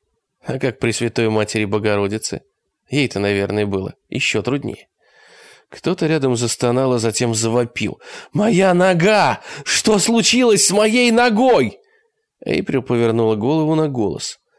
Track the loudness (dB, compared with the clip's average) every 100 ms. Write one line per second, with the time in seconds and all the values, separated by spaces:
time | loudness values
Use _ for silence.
0 | _ _ _ _ -10 -4 -4 -2 -4 -2
1 | -2 -2 0 0 0 -2 -2 -2 0 0
2 | -2 -4 -8 -10 -12 _ _ _ _ -2
3 | -2 -2 -2 0 -2 -2 -2 -2 -6 -10
4 | _ -6 -2 -2 -2 -4 -6 -12 _ _
5 | _ _ _ -20 -20 -20 _ -8 -6 -2
6 | 0 0 0 0 -2 -2 0 0 0 0
7 | -2 -2 -2 0 0 0 -2 -4 -8 -8
8 | -14 -20 -8 -2 2 2 4 4 4 4
9 | 4 4 2 0 -8 -12 -6 -2 2 2
10 | 2 2 2 2 4 4 2 2 2 2
11 | 4 4 4 4 4 4 2 -4 _ _
12 | _ _ _ _ -4 -4 -2 -4 0 0
13 | 2 2 2 0 0 0 0 0 0 -2
14 | -2 -4 -8 -14 _